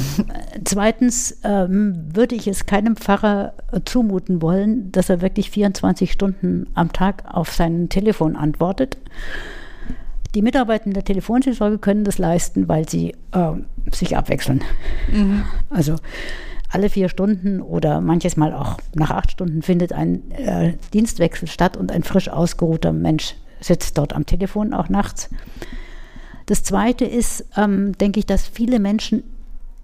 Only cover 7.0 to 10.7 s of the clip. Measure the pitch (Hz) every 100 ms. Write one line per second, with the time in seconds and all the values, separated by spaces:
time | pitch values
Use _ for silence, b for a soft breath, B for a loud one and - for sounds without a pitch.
7 | 190 202 - - 160 - 170 170 170 190
8 | 214 208 156 - 147 151 175 196 269 -
9 | - B B B B B B B B B
10 | B B - 214 214 254 226